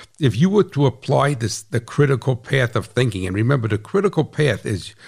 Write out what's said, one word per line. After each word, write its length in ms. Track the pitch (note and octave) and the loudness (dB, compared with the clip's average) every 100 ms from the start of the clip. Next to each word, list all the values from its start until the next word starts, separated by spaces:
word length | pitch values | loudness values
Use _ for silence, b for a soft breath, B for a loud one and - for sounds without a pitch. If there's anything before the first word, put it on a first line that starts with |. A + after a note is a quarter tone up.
| B _ | B _
if 180 | C#3 G#2 | 0 2
you 140 | F#3 | 2
were 140 | G#3 | 4
to 220 | F#3+ C#3 C#3 | 0 2 0
apply 480 | - - C#3 C#3 | 0 -2 0 2
this, 280 | C3 A2 - | 0 -4 -6
the 180 | - B2 | -6 -6
critical 540 | - - C#3+ C3 - | -4 0 2 2 -2
path 400 | B2 - C3+ B2 | -4 -2 0 0
of 120 | A2 - | -2 -4
thinking, 400 | - B2+ G2 F#2 | 0 0 -2 -4
and 100 | F#2+ | 0
remember, 320 | A2+ C#3 A2 | 0 0 0
the 100 | G#2 | -4
critical 460 | - G3 G3 - | -2 0 0 0
path 420 | - - D3 G2 B2 | -2 0 0 0 -4
is, 280 | G2 - - | -6 -6 -18